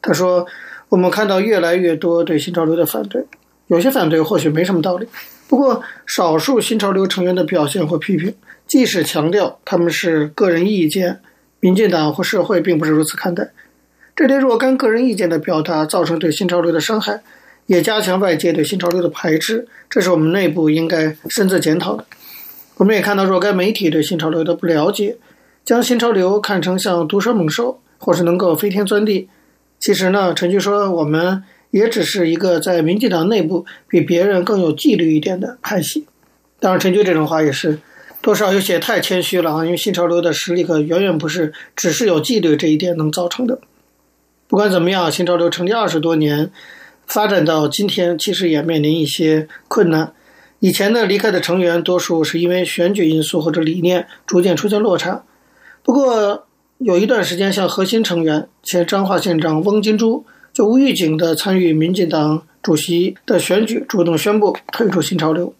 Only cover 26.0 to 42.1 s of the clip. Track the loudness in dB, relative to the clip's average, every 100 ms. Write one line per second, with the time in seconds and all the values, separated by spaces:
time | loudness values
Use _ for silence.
26 | 2 2 2 0 0 -2 0 -2 0 -2
27 | 0 0 0 0 0 0 -4 -6 _ _
28 | -2 0 2 2 0 0 0 -2 0 0
29 | 0 -2 -4 _ _ _ _ _ -2 0
30 | 2 2 2 0 0 0 0 0 0 0
31 | 0 0 0 -2 -6 _ _ 0 0 0
32 | -4 0 0 0 0 0 0 0 2 0
33 | 0 0 0 0 0 -4 -6 -20 _ 0
34 | 2 2 2 2 0 0 0 0 2 2
35 | 2 2 0 -4 -6 -10 -6 -4 -4 -6
36 | -10 _ _ _ _ _ 0 2 2 2
37 | 2 2 0 0 0 0 -2 -4 _ -20
38 | -20 -4 0 2 2 0 0 -2 0 -2
39 | 0 -2 0 0 0 -2 -2 -2 -2 -2
40 | 0 0 0 -4 -4 -2 0 0 0 0
41 | 0 -2 -4 -4 -6 -6 -18 -6 -4 0
42 | 0